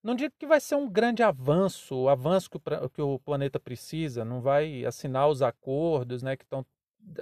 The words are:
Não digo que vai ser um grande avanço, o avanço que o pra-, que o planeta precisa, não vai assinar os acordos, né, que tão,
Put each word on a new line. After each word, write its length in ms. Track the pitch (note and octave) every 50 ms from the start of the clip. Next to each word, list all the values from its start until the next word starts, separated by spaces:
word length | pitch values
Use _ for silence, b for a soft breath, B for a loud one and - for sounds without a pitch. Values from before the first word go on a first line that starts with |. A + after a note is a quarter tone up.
| -
Não 100 | G#3+ B3
digo 220 | A#3+ C#4+ D4+ _
que 80 | _ D#4
vai 140 | C#4 D#4+ D4
ser 160 | - - D4
um 140 | C#4+ C#4+ A#3+
grande 340 | F3+ G#3+ A3+ A#3+ A#3 G#3+ A#3
avanço, 720 | G#3 D#3+ C3 B2+ C#3 D3 F3 G3 F#3 - - - - C3+
o 140 | B2+ B2+ C3
avanço 400 | C#3+ B2+ B2+ D#3 F#3 F#3+ F3+ -
que 80 | -
o 20 | D#3+
pra-, 300 | _ - D3+ - - -
que 120 | _ -
o 160 | D3+ C#3 C#3 B2+
planeta 420 | _ - D3 C#3 C#3 C#3 - C#3
precisa, 640 | _ - B2 - - - - D#3+ E3 D3 A#2+ A#2+ A2+
não 160 | A2+ B2 B2+
vai 420 | A#2 C#3 C#3 C#3+ D3+ D#3+ D3 B2 A#2
assinar 460 | A#2+ - - - C#3 B2+ C3 C#3+ D3+
os 120 | D3+ B2+
acordos, 800 | C#3 A#2+ - _ _ C3+ C3+ C#3+ D#3+ E3+ D#3+ C#3 B2 A#2+ B2+ B2
né, 140 | B2 C3 C3+
que 100 | - -
tão, 200 | _ - C3+ B2+ _ _ _ _ _ _ _ A3 F#3 D#3+ -